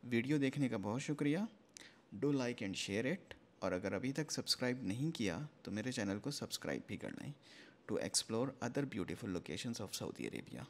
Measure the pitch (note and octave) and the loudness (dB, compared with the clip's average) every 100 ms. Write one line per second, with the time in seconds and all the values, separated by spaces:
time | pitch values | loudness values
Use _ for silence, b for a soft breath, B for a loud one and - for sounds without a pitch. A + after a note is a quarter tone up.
0 | B2 A#2+ B2 D3+ C3+ C#3+ C3 A2+ G2+ A#2+ | 4 2 4 4 4 4 2 2 0 0
1 | D3 D3 D3 D#3 A3+ - - B B B | 0 0 2 2 0 -6 -20 B B B
2 | B G2+ C#3 C#3+ B2 A#2+ G2+ - - G2+ | B 0 2 4 2 0 -2 -2 0 2
3 | B2+ F#3 - - - - F#2+ F2+ G2 G2 | 2 0 -4 -16 -16 -2 2 2 2 0
4 | B2+ C#3 D#3 - - - B2+ B2+ C3+ A2+ | 0 0 -2 -2 0 2 2 2 0 2
5 | D3+ E3 G#2 E2+ D3 - - G2+ A2 B2 | 0 2 2 2 -4 -8 -4 -2 -2 0
6 | G2+ G2+ C#3 C#3+ - - - C#2 - G2+ | 0 0 -2 -4 -4 -4 -2 -4 -4 -6
7 | - - - D3 B B B B - G#2+ | -6 -6 -8 -10 B B B B -2 0
8 | A2+ - - A2+ C3+ - A#2+ - C#3 G#2+ | 2 0 0 2 0 0 -2 0 0 -2
9 | E2+ F2+ G#2 F2+ - D#2 B2 A#2 G2+ - | -2 -2 -2 -2 -2 -4 -4 -4 -4 -4
10 | G#2 - A#1 - - B1 | -4 -4 -4 -4 -8 -10